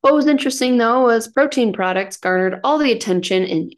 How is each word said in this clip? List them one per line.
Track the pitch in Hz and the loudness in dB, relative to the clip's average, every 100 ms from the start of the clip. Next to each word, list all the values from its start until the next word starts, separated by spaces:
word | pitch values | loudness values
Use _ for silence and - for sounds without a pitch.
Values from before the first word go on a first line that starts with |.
What | 277 | 4
was | 294 294 | 4 2
interesting, | 277 269 254 254 247 | 2 0 -2 0 2
though, | 226 254 | 2 2
was | 247 226 226 | 2 2 0
protein | - 285 269 226 | -2 0 0 -2
products | 190 185 190 190 - | 0 -2 -2 -6 -6
garnered | 185 185 185 185 | -2 0 0 -2
all | - 302 | -2 0
the | 285 | 0
attention | 226 - 185 180 190 | -2 0 -2 0 -2
in | 185 160 165 | 0 -4 -4